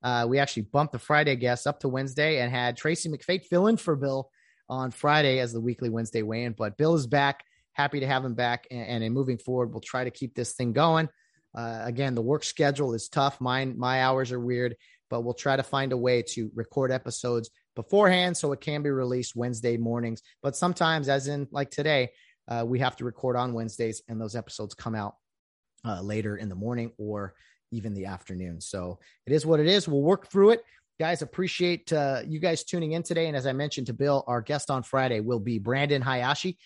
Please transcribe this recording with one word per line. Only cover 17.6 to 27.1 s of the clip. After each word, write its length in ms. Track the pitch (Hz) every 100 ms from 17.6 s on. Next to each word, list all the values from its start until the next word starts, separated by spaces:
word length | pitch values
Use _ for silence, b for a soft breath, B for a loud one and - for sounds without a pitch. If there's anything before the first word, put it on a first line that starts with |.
| _ -
beforehand 600 | 117 202 202 180 180 175
so 140 | 147
it 100 | 139
can 200 | - 147
be 80 | 147
released 460 | 135 127 127 120 113
Wednesday 400 | 120 117 120 117
mornings. 460 | 117 120 117 113 - b
But 140 | 139 135
sometimes, 540 | 180 175 165 160 139
as 180 | 139 135
in, 180 | 147 139
like, 200 | 143 139
today, 400 | - 147 143 123 - b b -
uh, 160 | 117 117
we 140 | 123
have 160 | 131 -
to 80 |
record 320 | 123 - 127 123
on 160 | 123
Wednesdays 500 | 117 113 - 113 110 -
and 120 | 113
those 140 | 110
episodes 400 | 113 107 - 104
come 220 | - 117 110
out, 180 | 101 - _ _ _ _ _ _ 117
uh, 140 | 95
later 340 | 98 107 107 104
in 120 | 104
the 80 | 92
morning 340 | 107 120 117 -
or 360 | 107